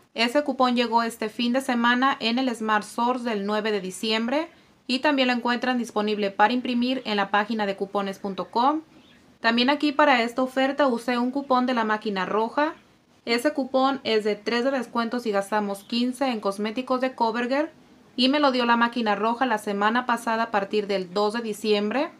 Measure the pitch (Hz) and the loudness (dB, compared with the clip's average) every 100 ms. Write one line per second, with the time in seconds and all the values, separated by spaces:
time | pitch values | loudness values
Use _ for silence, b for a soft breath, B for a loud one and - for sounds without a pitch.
0 | _ - 233 294 294 262 254 247 240 226 | _ -2 0 2 0 2 2 2 2 2
1 | 226 226 214 214 240 254 269 240 240 247 | 0 -2 -6 -2 -2 0 0 0 2 4
2 | 269 262 226 233 262 220 220 214 202 - | 2 0 0 0 0 -2 0 0 -2 -2
3 | 240 254 240 208 196 214 220 208 185 185 | -2 0 -2 -4 -2 -2 0 -2 -4 -6
4 | 220 220 233 277 339 b b b - 254 | -2 -2 0 -2 -4 b b b -6 0
5 | 302 277 254 240 240 240 247 247 226 214 | 2 2 2 2 0 0 0 -2 -2 -2
6 | 208 208 202 202 214 247 247 240 247 262 | 0 0 0 4 4 4 -2 0 0 -2
7 | 220 208 196 202 208 226 202 196 196 202 | -2 -2 0 0 0 -2 -2 -2 -4 -2
8 | 196 190 202 190 180 240 254 311 - B | -4 -4 -6 -6 -4 0 0 0 -4 B
9 | B B _ _ 226 233 247 294 294 294 | B B _ _ 0 2 2 2 0 4
10 | 302 254 226 247 262 262 269 285 285 233 | 4 4 2 -2 -2 0 0 2 2 0
11 | 247 240 247 285 277 247 254 247 220 214 | -2 -2 -2 -4 0 2 2 0 0 -2
12 | 220 190 185 202 233 233 302 - _ _ | -2 -4 -2 0 0 0 -2 -4 _ _
13 | _ _ - 233 302 294 262 262 262 262 | _ _ -2 0 0 -2 0 2 2 0
14 | - 220 208 208 226 233 254 269 233 233 | 0 0 0 -2 -2 0 0 -2 -2 -2
15 | 233 247 233 202 196 214 202 196 - 233 | -2 -2 -2 -2 0 -2 -2 -4 -4 -2
16 | 247 254 269 226 202 196 214 220 254 254 | -2 0 -2 -2 -2 -2 -4 -4 -2 -2
17 | 254 262 226 220 240 269 320 - - - | -2 -2 -2 0 -2 -2 -2 -6 -20 -20
18 | - - 254 294 294 247 240 240 233 240 | -12 0 2 4 2 2 2 2 2 0
19 | 220 202 220 226 254 214 214 202 208 240 | 0 0 0 0 0 -2 -2 0 0 0
20 | 247 233 240 226 226 208 196 214 202 196 | 0 -2 -2 -2 0 -2 0 0 0 -2
21 | 180 185 208 220 226 208 220 208 208 226 | -2 0 0 0 -4 -4 0 2 2 0
22 | 330 - | -2 -6